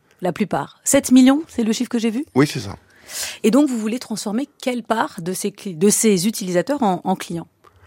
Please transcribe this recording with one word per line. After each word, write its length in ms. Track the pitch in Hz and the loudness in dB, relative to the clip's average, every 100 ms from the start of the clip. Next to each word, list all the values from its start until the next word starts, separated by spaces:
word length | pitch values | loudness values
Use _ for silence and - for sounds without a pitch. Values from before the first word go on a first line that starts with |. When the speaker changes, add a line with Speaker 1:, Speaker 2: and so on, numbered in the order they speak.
| _ _ | _ _
Speaker 1:
la 100 | 180 | -6
plupart. 480 | - 196 139 147 _ | -4 -4 -4 -6 _
Sept 260 | - 277 - | 0 0 6
millions, 300 | 254 254 285 330 | 6 8 6 0
c'est 140 | - | -4
le 80 | 220 | -2
chiffre 180 | 220 240 | -2 -2
que 80 | 240 | -2
j'ai 120 | 226 | -2
vu ? 140 | 220 311 | -4 -2
Speaker 2:
Oui, 120 | 127 151 | 0 0
c'est 140 | 131 | -2
ça. 160 | 98 95 _ _ - - - - | -10 -14 _ _ -16 -10 -10 -2
Speaker 1:
Et 80 | 220 | 2
donc, 180 | 247 294 | 4 2
vous 80 | 233 | 0
voulez 220 | 214 247 | -4 -6
transformer 500 | - 214 214 214 285 _ | -8 -8 -6 -6 -6 _
quelle 200 | 254 247 | -6 -6
part 340 | - 220 156 - | -2 -2 -2 -6
de 120 | 170 | -8
ces 160 | 180 202 | -6 -8
cli-, 240 | - 202 156 | -8 -10 0
de 140 | 202 | 2
ces 360 | - 226 190 202 | 4 4 2 0
utilisateurs 560 | - 185 175 170 285 | -4 -2 -2 0 0
en, 180 | 214 175 | 0 0
en 120 | - 190 | -2 -4
clients ? 320 | - 165 - _ _ _ | -4 -10 -12 _ _ _